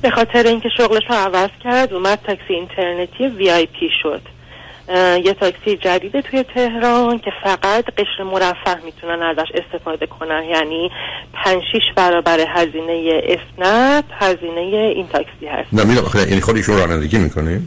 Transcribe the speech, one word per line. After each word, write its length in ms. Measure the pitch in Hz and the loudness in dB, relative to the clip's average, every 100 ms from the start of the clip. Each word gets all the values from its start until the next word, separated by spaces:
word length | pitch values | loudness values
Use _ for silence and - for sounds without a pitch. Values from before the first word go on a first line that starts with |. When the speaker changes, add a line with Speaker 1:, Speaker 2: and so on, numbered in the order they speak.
Speaker 1:
به 80 | 254 | 2
خاطر 380 | 233 226 240 226 | 2 2 4 4
اینکه 220 | 226 233 233 | 2 -2 0
شغلش 260 | 226 220 214 | 2 2 0
رو 60 | |
عوض 340 | 233 196 185 196 - | 0 2 0 0 -4
کرد، 300 | 247 247 262 | -2 0 0
اومد 260 | 185 190 208 - | 0 0 0 -2
تاکسی 260 | 196 - | -6 -4
اینترنتی 760 | 175 180 - 180 175 175 - 269 | -6 -4 -4 -2 -2 -6 -4 -4
وی 240 | 214 190 | 2 2
آی 140 | 170 | 4
پی 240 | 165 - 170 - | 2 -2 -2 -2
شد. 180 | 156 139 - - - - - - - | -2 -6 -10 -20 -20 -20 -20 -20 -2
اه، 280 | 180 180 180 | 2 4 4
یه 140 | 180 | 2
تاکسی 440 | 196 190 180 214 196 | 2 0 0 -2 0
جدیده 440 | 185 180 190 277 | 0 0 0 -4
توی 220 | 269 262 | -2 -4
تهران 760 | 254 247 240 233 240 240 240 233 | -2 -2 -2 0 2 4 2 0
که 120 | 202 - | -4 -4
فقط 420 | 196 185 196 220 | -2 0 2 0
قشر 380 | 233 - 202 - | 0 -4 -4 -4
مرفه 600 | 190 190 185 180 190 175 | -4 0 0 0 -4 -4
می‌تونن 360 | 170 - 170 170 | -8 -12 -6 -2
ازش 260 | 165 156 160 | -2 -2 -2
استفاده 540 | 160 - 170 170 160 151 | -4 -6 -10 -8 -6 -8
کنن، 360 | - 160 156 | -8 -4 -4
یعنی 460 | 160 160 151 165 175 - - - - | 0 -2 -2 -4 -6 -6 -12 -12 -16
پنج 300 | - 196 185 - | -4 0 0 0
شیش 120 | 226 - | 0 0
برابر 440 | - 180 170 170 165 156 | 2 2 2 2 2 2
هزینهٔ 760 | 175 170 160 165 170 165 160 | 0 0 -2 -4 -2 0 0
اسنپ، 840 | - 175 - - 185 220 269 294 294 - | 0 -2 -4 -2 2 4 4 2 0 -2
هزینهٔ 760 | 196 175 170 170 185 214 220 | 0 0 -4 -4 -2 0 0
این 120 | - 175 | -2 -2
تاکسی 400 | 147 151 - 147 | -4 -4 -12 -10
هست. 200 | 139 - | -8 -2
Speaker 2:
نه، 100 | 107 | 2
می‌دونم، 220 | 104 123 | 4 4
آخه 240 | 104 107 87 | 2 0 2
یعنی 120 | 95 | 2
خود 140 | 113 | 2
ایشون 220 | 113 101 104 | 0 2 2
رانندگی 400 | 85 82 76 110 | 2 0 0 2
می‌کنه؟ 440 | 82 78 78 95 | 2 0 -2 -4